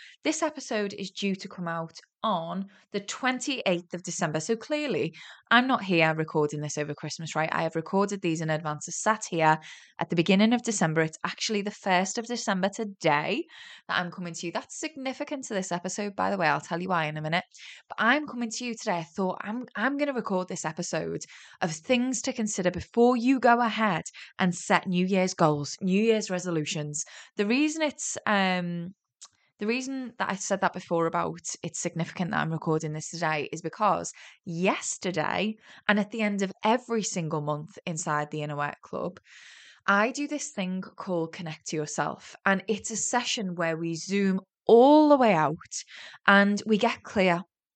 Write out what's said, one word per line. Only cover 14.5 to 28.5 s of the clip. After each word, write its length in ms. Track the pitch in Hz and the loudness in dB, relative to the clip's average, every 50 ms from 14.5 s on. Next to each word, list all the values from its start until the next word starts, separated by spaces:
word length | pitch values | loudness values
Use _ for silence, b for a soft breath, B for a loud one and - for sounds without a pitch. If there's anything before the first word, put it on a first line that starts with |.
| 170 | -6
That's 280 | 214 - - - - | -8 -8 -10 -10 -10
significant 640 | - 311 320 277 262 262 247 - 294 - 302 269 262 | -10 -10 -8 -8 -8 -8 -6 -6 -8 -8 -8 -8 -8
to 100 | - 226 | -4 -4
this 160 | 190 190 - | -4 -2 -2
episode, 460 | 175 175 - 185 - - 208 208 196 | -4 -4 -4 -6 -6 -6 -6 -6 -4
by 160 | 196 185 190 202 | -2 -2 0 0
the 40 | |
way. 120 | 196 170 151 | 2 2 2
I'll 120 | 143 156 | 2 0
tell 220 | - - 175 170 180 | -2 -4 -4 -4 -2
you 60 | 190 | 0
why 160 | 185 165 156 | 0 0 0
in 140 | 151 151 151 | -2 -4 -4
a 40 | 156 | -4
minute. 220 | 156 160 185 - B B B B B B B B - | -2 -2 -2 -2 B B B B B B B B -12
But 100 | - - | -4 0
I'm 260 | 214 226 262 302 302 | 2 4 4 2 0
coming 240 | 285 247 240 240 220 | -4 -6 -6 -6 -6
to 140 | 220 - 247 | -6 -6 -6
you 100 | 247 226 | -6 -6
today. 240 | 226 - 220 185 170 | -4 -4 -2 -2 -2
I 80 | 160 - - | -4 -6 -4
thought, 240 | - 190 180 - - - | -2 -2 -2 -2 -4 -6
"I'm, 240 | - - 247 247 - - | -8 -8 -8 -8 -8 -6
I'm 200 | 208 214 269 285 | -4 -2 -2 0
gonna 160 | 277 294 285 262 | 0 -2 -2 -2
record 360 | 240 208 - 196 185 180 - | -4 -4 -2 -2 -2 -2 -4
this 160 | 190 170 - | -6 -6 -6
episode 560 | 156 160 - 175 - - 160 165 165 165 160 - B B B B B B B - | -6 -6 -6 -6 -4 -4 -4 -4 -4 -6 -8 -8 B B B B B B B -4
of 80 | 170 | -4
things 500 | 160 - - - 254 240 247 262 254 - - | -4 -4 0 0 2 2 2 0 -2 -4 -4
to 100 | 269 247 | -4 -4
consider 400 | - 220 208 - - 180 180 175 | -4 -4 -4 -2 0 0 0 0
before 440 | 170 - - - 233 233 240 254 | -2 -6 -2 4 6 6 6 6
you 220 | 240 226 254 269 247 | 4 4 4 4 6
go 220 | 240 240 240 233 | 6 6 6 6
ahead 420 | 240 220 208 214 220 208 175 160 - - B B B B B - | 4 0 0 0 0 0 0 -2 -4 -8 B B B B B 0
and 120 | 190 180 175 | 2 2 2
set 360 | - - - 196 170 - 196 | 0 0 2 2 2 2 2
New 180 | 180 180 185 | 0 0 2
Year's 280 | 185 202 185 180 185 - | 2 2 2 2 2 2
goals, 420 | - 175 151 151 147 143 - - - | 4 4 4 4 2 -2 -6 -6 -4
New 220 | 202 185 185 196 220 | 0 2 2 4 4
Year's 300 | 226 220 214 208 - 185 | 4 4 2 0 -2 -4
resolutions." 720 | 180 180 185 170 160 151 - - 160 147 147 147 151 - B B B B B B | -4 -4 -2 -2 -2 -2 -2 -4 -4 -6 -6 -6 -8 -10 B B B B B B
The 100 | - 208 | -2 0
reason 360 | 202 240 269 302 311 302 320 311 | 2 2 2 2 2 0 0 -2
it's, 360 | 294 - - - - - - - | -2 -2 -4 -8 -8 -8 -6 -2
um, 600 | - 208 196 190 185 | 0 2 2 2 2